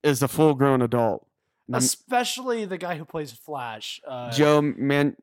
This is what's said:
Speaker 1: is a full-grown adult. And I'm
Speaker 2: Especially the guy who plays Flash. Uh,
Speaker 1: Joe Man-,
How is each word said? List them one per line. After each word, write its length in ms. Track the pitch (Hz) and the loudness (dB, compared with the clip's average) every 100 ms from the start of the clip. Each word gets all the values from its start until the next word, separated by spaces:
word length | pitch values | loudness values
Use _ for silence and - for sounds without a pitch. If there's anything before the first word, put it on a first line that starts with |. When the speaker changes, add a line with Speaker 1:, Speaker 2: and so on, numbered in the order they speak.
Speaker 1:
is 200 | 151 127 | 0 2
a 40 | 135 | 0
full-grown 540 | - 156 135 139 131 | 4 4 4 4 4
adult. 420 | 120 120 117 82 - _ _ _ - | 2 2 0 -2 -8 _ _ _ -6
And 100 | - | -2
I'm 60 | |
Speaker 2:
Especially 800 | 254 - - 247 240 262 262 233 | -2 -4 -2 -2 -2 -4 -4 -4
the 140 | 208 180 | -4 -6
guy 180 | 175 165 | -6 -8
who 80 | |
plays 260 | 160 165 147 | -8 -10 -10
Flash. 720 | 113 - 143 120 110 - - | -14 -12 -10 -8 -10 -12 -14
Uh, 280 | - 127 120 | -12 -10 -4
Speaker 1:
Joe 280 | 123 147 151 | 2 4 4
Man-, 540 | 147 - 135 143 143 - | 2 -2 0 2 0 -4